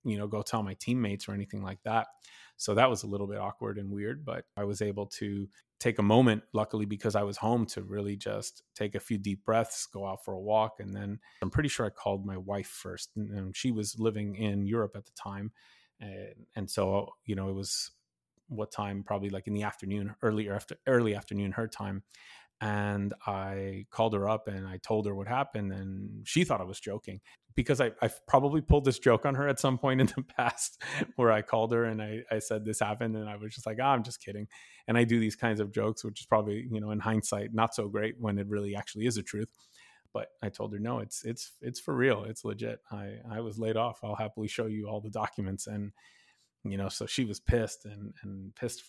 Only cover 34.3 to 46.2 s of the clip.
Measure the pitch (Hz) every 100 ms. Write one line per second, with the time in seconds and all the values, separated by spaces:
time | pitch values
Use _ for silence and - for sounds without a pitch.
34.3 | 101 104 - - - - 117 117 117 110
35.3 | - 117 107 104 104 107 110 120 101 -
36.3 | 107 104 104 123 110 107 107 110 110 -
37.3 | 101 110 113 117 - 104 104 110 117 110
38.3 | 101 101 104 101 101 - 107 117 110 90
39.3 | 104 110 _ _ - - _ _ - -
40.3 | _ 104 - 107 101 110 123 107 - 117
41.3 | 120 - - 123 123 - 135 131 107 107
42.3 | 110 113 107 113 113 _ 104 101 101 117
43.3 | 110 117 107 110 110 117 107 110 104 107
44.3 | - 107 - 113 107 104 107 107 107 104
45.3 | - 98 98 - 104 104 - - _